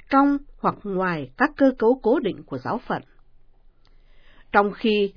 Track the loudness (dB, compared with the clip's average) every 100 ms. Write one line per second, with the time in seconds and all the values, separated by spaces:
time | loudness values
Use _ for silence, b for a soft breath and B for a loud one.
0 | 0 2 2 0 -6 -6 -6 -4 -6 -4
1 | -4 -4 -6 -2 -2 2 2 2 0 2
2 | 0 0 -2 -8 -12 -10 -6 -8 -6 -10
3 | -10 _ _ -20 _ _ _ _ _ -20
4 | _ -20 -20 -20 -2 2 2 0 0 0
5 | 0